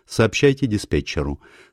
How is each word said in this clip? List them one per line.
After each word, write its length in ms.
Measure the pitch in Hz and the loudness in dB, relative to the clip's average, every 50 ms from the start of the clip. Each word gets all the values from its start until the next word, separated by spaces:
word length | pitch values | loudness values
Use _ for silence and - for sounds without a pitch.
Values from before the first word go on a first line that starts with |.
| _ | _
сообщайте 600 | _ - - 117 110 - - - 143 139 135 - | _ -2 0 0 0 2 2 2 2 2 2 0
диспетчеру. 720 | 131 107 104 - - - 78 71 - - - 71 71 71 - _ - - - - _ | -2 -2 -4 -2 -2 -2 -2 -2 -4 -4 -6 -4 -4 -6 -8 _ -18 -20 -20 -20 _